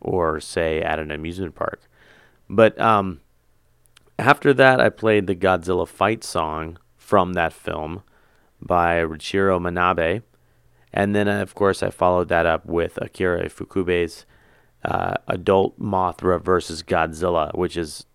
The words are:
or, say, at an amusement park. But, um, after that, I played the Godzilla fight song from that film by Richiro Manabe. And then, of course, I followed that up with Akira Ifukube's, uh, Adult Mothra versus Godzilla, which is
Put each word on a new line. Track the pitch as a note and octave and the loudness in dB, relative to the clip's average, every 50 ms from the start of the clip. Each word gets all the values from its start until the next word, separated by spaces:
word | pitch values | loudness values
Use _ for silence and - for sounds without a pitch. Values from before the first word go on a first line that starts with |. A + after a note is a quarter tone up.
or, | - - - F#2 F2 D#2+ D#2 D#2 | -8 -4 -2 0 0 0 -2 -4
say, | - - - F2+ E2+ D#2+ D#2+ D#2 | -6 -6 -4 -2 -2 0 0 -2
at | E2 D#2+ D#2 D#2 | -2 -2 -4 -4
an | D#2+ D2+ | -4 -6
amusement | D2+ D2+ D#2 E2 E2+ F#2 F#2+ E2 D2+ | -8 -8 -8 -8 -8 -8 -8 -10 -8
park. | - - - - - _ _ _ _ _ _ _ _ _ _ _ _ _ - | -6 -6 -6 -8 -10 _ _ _ _ _ _ _ _ _ _ _ _ _ -4
But, | G2 G#2 A2+ A2 - - | 2 4 4 4 4 2
um, | - A2+ A2 G#2 G2 F#2+ F2 D2+ _ _ _ _ _ _ _ _ _ _ _ _ _ _ _ _ _ _ _ - | 2 2 2 2 0 -2 -6 -12 _ _ _ _ _ _ _ _ _ _ _ _ _ _ _ _ _ _ _ 0
after | - B2 C#3+ - - C#3+ C#3 | 2 2 2 4 4 4 4
that, | B2+ C3+ C3 C3 B2+ | 6 6 6 6 6
I | A#2+ A2 | 4 2
played | - - - A2 G#2+ G#2 G2 | 2 0 2 2 2 2 2
the | F2 G2 | 0 -2
Godzilla | F2 F#2 F#2+ F#2 F2+ E2 F2 F#2 F2+ E2+ - | 0 2 2 2 2 0 -2 -2 -2 -2 -4
fight | - - F#2+ G2+ A2+ A#2 - | -2 0 0 0 0 -2 -6
song | - - F2 D#2+ D#2 D#2 D#2+ D#2 D#2+ E2 - _ _ _ _ | -6 -4 -4 -4 -4 -4 -6 -8 -10 -12 -14 _ _ _ _
from | _ - - G2+ F#2 F2+ F2+ | _ 2 2 2 4 2 0
that | F2 E2+ D#2+ - | -2 -2 -2 -4
film | - - F2 E2 D#2+ D#2 D#2 E2 F2+ - _ _ _ _ _ _ _ _ _ _ _ | -6 -10 -10 -8 -8 -8 -8 -10 -12 -14 _ _ _ _ _ _ _ _ _ _ _
by | - - F2+ F2 E2+ E2+ E2+ E2+ | -4 0 2 2 2 2 2 0
Richiro | E2 D#2+ D#2 D#2 - - - G2 G2 G2 F#2 F2+ | 0 -2 -4 -8 -8 -4 -2 0 2 2 2 0
Manabe. | F2 F2 F2 F2+ F2+ F2+ F#2 E2+ E2 D#2+ F2+ A2+ - _ _ _ _ _ _ _ _ _ _ _ _ _ | 0 -2 -2 0 2 2 2 2 0 0 -2 -4 -6 _ _ _ _ _ _ _ _ _ _ _ _ _
And | - - G2 G2+ G2+ | -2 -2 0 2 2
then, | G#2 G#2 G#2 | 2 2 0
of | G2+ G2+ G2+ F#2+ - | 0 -2 -4 -6 -4
course, | - G#2 G2 F#2 - - | 0 0 0 2 0 -2
I | G2 | -6
followed | - - F2+ F2+ F2+ F2+ F2+ E2 | -2 0 2 2 2 2 2 2
that | F2 E2 E2+ E2+ | 2 2 2 2
up | D#2+ D#2+ - | 0 -2 -2
with | D#2+ E2 E2+ E2 E2 - - | -4 -2 -2 -2 -2 -4 -8
Akira | - - - - F#2 F#2 F2 F2 F2 | -10 -8 -6 -2 -2 0 0 -2 -4
Ifukube's, | E2 - - - - - G2 F#2 E2+ F2+ F2 F2 E2 - - - _ _ _ _ _ _ _ _ _ _ _ - | -6 -8 -12 -14 -8 -6 -4 -2 0 0 0 0 -2 -6 -10 -20 _ _ _ _ _ _ _ _ _ _ _ -6
uh, | - - F#2 - F2+ F#2+ - - - | -4 -2 -2 -2 -4 -4 -4 -4 -6
Adult | - F#2 F2 G2 G2 F#2+ F#2+ - - - | -6 -2 0 2 4 4 2 0 -2 -6
Mothra | - G#2+ G2+ F#2 F#2 F2+ F2+ - - F2+ F2+ E2+ E2 | -6 -4 -2 -2 -2 -2 -4 -2 0 0 0 0 0
versus | F2 F#2 F2 D#2 - D#2+ D#2+ | 0 0 0 0 -4 -10 -12
Godzilla, | E2 - F#2+ E2+ D#2+ E2 D#2+ D#2 E2+ F#2 F2 E2 D#2 D#2 - | -6 -2 -2 0 0 -2 -2 -4 -2 0 0 0 0 -2 -2
which | - F2+ E2+ - F2 | -4 -4 -4 -4 -6
is | E2+ D2+ - - - _ _ | -8 -8 -10 -14 -20 _ _